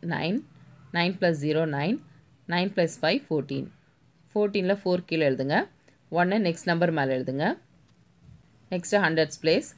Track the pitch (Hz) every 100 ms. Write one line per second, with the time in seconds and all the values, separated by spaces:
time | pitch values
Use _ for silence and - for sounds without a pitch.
0 | 170 170 156 226 - - - - - 165
1 | 175 185 180 156 147 156 160 143 151 285
2 | - - _ _ - 175 185 196 165 -
3 | 156 143 - 156 - 135 135 - _ _
4 | _ _ _ 214 208 202 185 202 190 180
5 | 175 165 147 131 135 170 392 _ _ _
6 | _ 165 180 208 190 165 - 165 175 160
7 | 135 131 131 135 170 349 _ _ _ _
8 | _ _ - - _ _ - 180 175 202
9 | 170 160 156 - 156 185 302